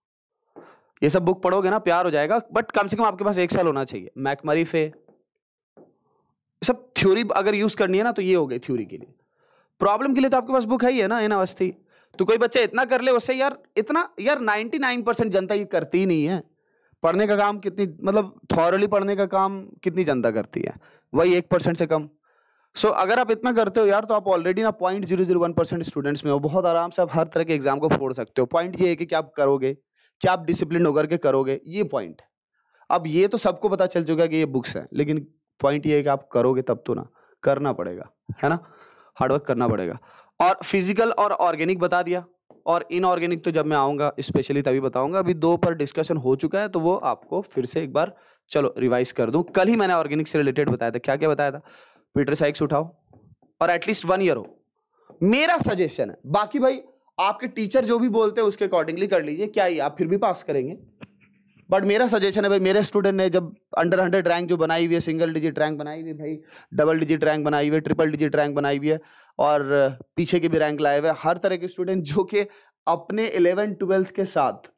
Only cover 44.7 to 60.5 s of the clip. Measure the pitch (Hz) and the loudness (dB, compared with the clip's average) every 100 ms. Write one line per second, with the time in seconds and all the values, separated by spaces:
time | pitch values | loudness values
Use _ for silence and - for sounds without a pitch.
44.7 | 131 135 123 139 190 180 165 165 170 175 | 0 -2 -2 -2 -2 -2 0 0 2 0
45.7 | 165 143 - 156 160 127 131 156 190 208 | -2 -4 -4 -4 -2 0 0 0 -2 -4
46.7 | 185 165 185 139 110 - 180 202 - 123 | -2 0 0 -2 -6 -6 -8 -6 -6 -4
47.7 | 160 151 143 185 - _ _ - 151 139 | -4 -2 -2 -2 -6 _ _ -4 0 0
48.7 | - 127 123 127 - 113 151 170 190 190 | 0 0 0 0 -2 -2 0 0 2 2
49.7 | 226 190 170 147 151 151 156 139 135 135 | 2 2 0 0 -2 -2 0 0 0 0
50.7 | 98 117 120 - 135 156 143 143 143 - | -2 -4 -4 -2 0 0 0 -2 -4 -14
51.7 | - - _ _ 143 143 151 151 147 147 | -20 -20 _ _ -2 0 2 0 0 -2
52.7 | 147 165 - _ _ _ _ _ - 170 | -2 -4 -10 _ _ _ _ _ -4 0
53.7 | 170 190 208 170 185 185 117 98 - _ | 0 -2 -4 0 0 2 0 -4 -20 _
54.7 | _ _ _ _ - 185 254 330 330 - | _ _ _ _ 0 2 4 4 2 0
55.7 | 185 165 - 107 - 135 196 214 285 262 | 0 -2 -2 -6 -6 -2 -2 0 0 0
56.7 | 269 - _ _ - - - 247 226 208 | 0 -8 _ _ -2 -2 -2 -6 -6 -2
57.7 | 262 226 233 247 220 214 226 208 202 196 | 0 2 0 2 2 2 2 0 0 0
58.7 | 180 156 170 196 185 151 160 208 214 185 | 0 0 -2 0 0 0 -4 -4 0 0
59.7 | 160 143 143 165 202 214 175 - | 0 -2 -2 -2 0 0 -2 -4